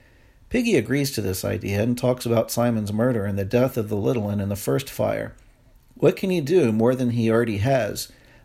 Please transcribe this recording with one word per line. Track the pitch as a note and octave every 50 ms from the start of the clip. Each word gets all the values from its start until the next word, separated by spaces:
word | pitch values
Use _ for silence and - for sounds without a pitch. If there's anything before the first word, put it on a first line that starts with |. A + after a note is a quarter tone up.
| _ _ _ _ _ _ _ _ _ -
Piggy | - B3 B3 A#3 G#3 D3
agrees | - A#2 C3 C#3+ C#3+ C#3
to | - -
this | G#2 G2 F#2+ - -
idea | G2+ G2+ G2+ G#2 G2+ G2 G2+
and | G#2 A#2+ B2 B2
talks | - B2 B2 B2 -
about | A#2 A#2 A2+ A2+ -
Simon's | - - A#2+ A#2+ A#2 A2 G#2+ G2+ G#2
murder | G#2+ A#2 B2+ B2+ A2+ G2
and | G#2 G2 G2
the | G2
death | G2 - A#2+ B2+ C3+ C3 B2
of | G#2+ G#2
the | A2 G2+
little | G2 C3 C3+ A#2 G#2 G#2
un | G2+ G#2
in | G2 G2+
the | G2+
first | F#2+ - - C3+ C#3 C#3 -
fire. | - - A#2+ G#2 G#2+ - - - - - _ - _ _ _ _ - - _ _ _
What | - - D3 F#3+
can | - - F#3+
he | F#3 F3
do | C#3+ C3+ F3+ F#3 D#3 A#2
more | A2 A2 A2+ B2 C3
than | B2+ C3 A#2+
he | A#2 A#2+ A2+ A2+
already | A2 A#2 A#2+ A#2 G#2+ F#2+
has? | G2+ C3+ C#3 C3+ A2 - - - - - - - - - - -